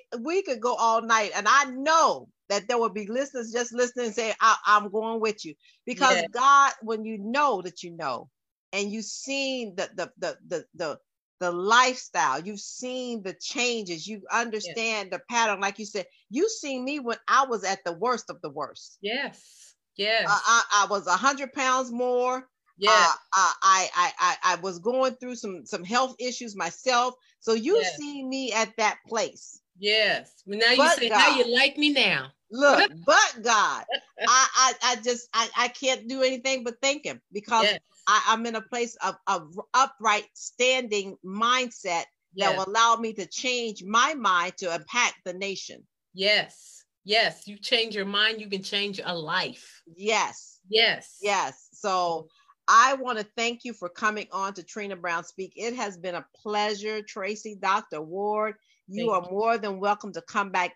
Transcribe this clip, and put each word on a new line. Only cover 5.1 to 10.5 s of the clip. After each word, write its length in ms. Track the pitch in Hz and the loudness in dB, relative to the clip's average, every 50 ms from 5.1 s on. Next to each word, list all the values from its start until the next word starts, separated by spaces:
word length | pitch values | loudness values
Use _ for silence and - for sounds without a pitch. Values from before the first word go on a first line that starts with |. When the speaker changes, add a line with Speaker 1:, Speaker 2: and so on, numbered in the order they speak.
| 226 226 | -2 -2
Speaker 1:
with 240 | 220 220 208 - - | -2 -2 -2 -4 -8
you." 100 | 160 147 _ _ _ _ _ _ | -16 -16 _ _ _ _ _ _
Because 320 | - 240 - 277 254 262 | -10 -2 2 2 4 4
Speaker 2:
Yes. 120 | 175 165 170 - | 4 0 -2 -2
Speaker 1:
God, 400 | 240 262 277 277 277 277 269 - - 226 | 2 4 6 8 8 6 6 2 -2 -6
when 220 | 220 226 214 220 | -6 -6 -6 -6
you 140 | 220 220 208 | -6 -8 -8
know 420 | 196 220 240 285 294 285 226 185 175 | -6 -4 0 0 2 2 0 0 -4
that 200 | 180 170 - - | -8 -10 -12 -14
you 80 | 175 | -14
know, 400 | 170 165 160 139 123 113 - 139 _ _ _ _ _ _ _ _ - | -10 -8 -6 -6 -6 -6 -8 -14 _ _ _ _ _ _ _ _ -6
and 180 | 196 202 208 | -4 -4 -4
you've 140 | 202 226 208 | -4 -8 -8
seen 720 | 214 - - - 269 277 277 269 269 262 254 240 208 175 | -10 -12 -10 -8 -6 -4 -4 -2 -2 -4 -4 -6 -8 -6
the, 140 | 190 180 - - | -6 -8 -6 -6
the, 160 | 185 170 160 - - | -8 -8 -8 -8 -8
the, 180 | 185 170 139 - - | -8 -8 -8 -8 -10
the, 160 | 160 | -8